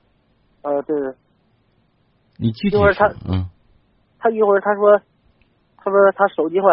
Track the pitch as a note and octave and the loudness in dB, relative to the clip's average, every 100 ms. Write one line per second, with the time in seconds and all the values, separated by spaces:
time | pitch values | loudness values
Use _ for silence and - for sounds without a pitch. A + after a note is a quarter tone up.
0 | _ _ _ _ _ _ C#3+ C#3+ C#3 D3+ | _ _ _ _ _ _ -8 -6 -4 -6
1 | C3+ B2+ _ _ _ _ _ _ _ _ | -6 -10 _ _ _ _ _ _ _ _
2 | _ _ _ - A#2 A2 G3+ G#3 G3+ F#3+ | _ _ _ -8 -6 -4 -2 2 2 4
3 | G#3 - - F#2 F#2 - _ _ _ _ | 0 -2 -6 -4 -4 -12 _ _ _ _
4 | _ _ A#3 A3+ G#3 G3 G3 G3+ G#3 G#3 | _ _ -4 0 0 0 0 0 2 2
5 | - _ _ _ _ _ _ _ - G3 | 0 _ _ _ _ _ _ _ -2 2
6 | G3 - G3 - D#3+ E3+ G3 | 2 2 -2 -2 -4 0 2